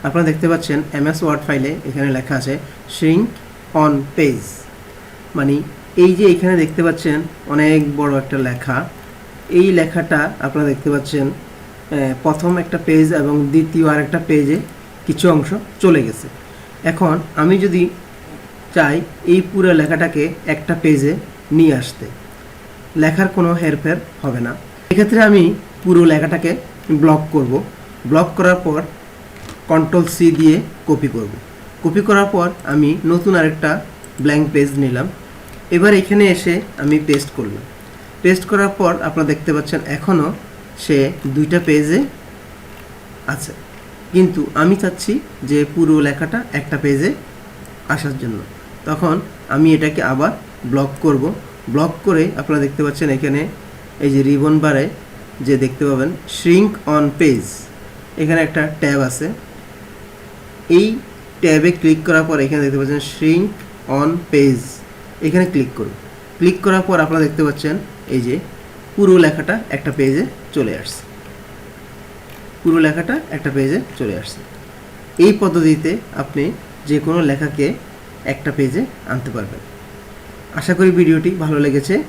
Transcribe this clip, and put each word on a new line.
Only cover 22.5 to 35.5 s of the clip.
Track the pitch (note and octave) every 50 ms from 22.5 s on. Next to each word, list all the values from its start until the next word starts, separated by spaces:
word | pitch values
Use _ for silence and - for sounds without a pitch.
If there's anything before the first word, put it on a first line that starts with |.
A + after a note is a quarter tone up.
| - - - - - - - - - D#3+ D#3
লেখার | D#3+ D#3+ F#3+ F#3+ F#3 F#3
কোনো | F#3+ F3 E3+ E3+ E3+
হেরফের | E3+ D#3 D#3 D3+ D3 D#3 E3+ - - - - - -
হবে | C#3 A#2+ B2 A#2+
না। | A#2+ C3+ - - - - - - - F#3
এক্ষেত্রে | G3 G#3 G3+ - A3+ A3 G#3
আমি | G#3 G3 E3+ E3+ G#3 - - - - - -
পুরো | F3+ F3+ E3+ E3+ D#3+
লেখাটাকে | D#3 D3+ D#3+ D#3 E3+ D#3+ E3+ E3 - B3+ - - - - - - D#3 D3
ব্লক | D#3 D#3+ D#3 D#3+ D#3 - -
করব। | D3+ C3 A#2+ C3 D#3+ G#3 - - - - - - - - A#2
ব্লক | D3 D#3+ F3 E3 -
করার | - F3+ F3+ F3+ F3+ F3+
পর | E3+ D3+ D#3 E3 - - - - - - - - - - - - - - - - -
কন্ট্রোল | D#3+ D#3+ D#3 - F3+ F3 E3+ E3+ -
সি | - E3+ E3 E3 C#3+
দিয়ে | D#3+ D#3 D#3 D3+ D#3 - - - - -
কপি | D3+ B2+ - C3 B2
করব। | A#2+ G#2+ G#2 G#2+ A2+ - - - - - - - - -
কপি | E3 E3 G#3 G3+ G#3+
করার | G3+ G3+ G3+ G3+ G#3
পর | F#3 E3+ F3 E3+ - - - C#3+
আমি | D3+ D3+ C#3+ D#3+ - D3+ D#3+
নতুন | E3+ F3 F3 G3+ F#3 E3+
আরেকটা | D#3 D#3 D#3 D#3 D#3+ D3+ D3+ D3+ - - - - - - - - B2+
ব্ল্যাঙ্ক | D3 D3 D3+ D3+ D3 D3+
পেজ | D3 C#3+ C#3 C#3 C#3+ C#3
নিলাম। | C3 B2 B2 D3+ F#3+ - - - - - - - -